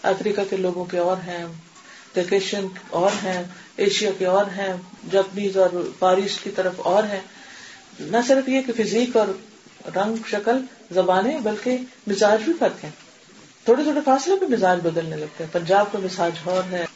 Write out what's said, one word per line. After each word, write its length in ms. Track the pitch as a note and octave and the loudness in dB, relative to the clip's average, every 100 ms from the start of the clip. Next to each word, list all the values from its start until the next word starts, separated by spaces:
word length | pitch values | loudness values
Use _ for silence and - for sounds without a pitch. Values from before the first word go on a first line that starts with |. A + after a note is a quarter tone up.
افریقہ 380 | F#3 F#3+ G#3 G3+ G3 | 0 0 0 0 -2
کے 60 | F#3+ | -2
لوگوں 280 | F#3 F3+ | -2 -2
کے 140 | F3+ F3+ | -4 0
اور 180 | F3 F#3 E3+ | 0 0 -4
ہیں، 180 | F3 E3+ E3 - - - - - | -10 -10 -14 -20 -20 -20 -20 -6
کیکیشین 520 | F3+ F3+ G3 F#3+ G3+ F#3+ F#3 - | -4 0 0 0 -4 -6 -10 -6
اور 200 | E3 F#3+ G3+ | 0 0 0
ہیں، 200 | F#3+ F3+ F3+ - - - | -4 -4 -6 -14 -16 -2
ایشیا 340 | G3+ F#3+ G#3+ F#3 | 0 2 -2 0
کے 80 | F#3 | 2
اور 180 | F#3+ G3+ | 2 2
ہیں، 260 | F#3 G3 F3+ - - E3 | -2 -4 -6 -10 -18 0
جاپنیز 460 | F#3+ F#3+ F#3+ G3+ F#3+ | 0 0 -2 -2 4
اور 320 | F3+ F3 - - | 4 2 -6 0
فار 180 | F#3 F#3 | 4 4
ایسٹ 280 | G3+ - | 2 -4
کی 60 | G3+ | -6
طرف 220 | F#3+ F#3 F3+ | -2 -2 -2
اور 260 | E3 G3 | 2 2
ہیں۔ 180 | G#3+ G3 - - - - - - - - | 2 -6 -10 -20 -20 -20 -20 -20 -20 -14
نہ 160 | D3+ A3 B3 | -2 0 4
صرف 220 | C4+ C4 | 2 4
یہ 120 | C4 | 0
کہ 120 | C4 | 0
فزیک 440 | A#3 G3+ G#3+ B3 A3+ | -2 0 0 2 2
اور 120 | G3+ F#3+ - - - - - F3 | 2 -2 -10 -20 -20 -18 -6 -2
رنگ، 200 | G#3 A3+ - | -2 -2 -4
شکل، 300 | G#3 G#3+ B3+ C4 - - | -2 0 0 -2 -16 -4
زبانیں، 440 | F3+ F3+ F#3 A3 D#4 | 0 4 2 2 -2
بلکہ 360 | G#3+ G#3+ B3 B3+ - - - | -4 -2 -2 -2 -4 -12 -6
مزاج 360 | F#3+ G#3 A3 | 2 4 4
بھی 80 | C#4+ E4+ | 2 0
فرق 260 | A3+ - | 0 -2
ہیں۔ 60 | D3+ - - - - - - - | -14 -16 -20 -20 -20 -20 -20 -6
تھوڑے 180 | - B3+ | 2 4
تھوڑے 180 | D4+ D4+ | 4 0
فاصلے 320 | C#4+ C4+ E4+ F#4+ | 2 2 2 0
پہ 100 | F4+ | 2
مزاج 320 | A#3 F#3 F3+ | 2 4 2
بدلنے 340 | E3+ E3 D#3+ D#3 | 0 -2 -4 -8
لگتے 280 | D3+ - | -10 -10
ہیں۔ 80 | D#3+ | -4
پنجاب 400 | F3 E3 G3 G3+ | -4 2 4 4
کا 60 | G#3+ | -2
مزاج 340 | F#3 F#3 E3+ E3 | -6 -2 -2 -2
اور 180 | E3 F#3 F#3 | -2 -2 -2
ہے 140 | F3+ E3 | -4 -6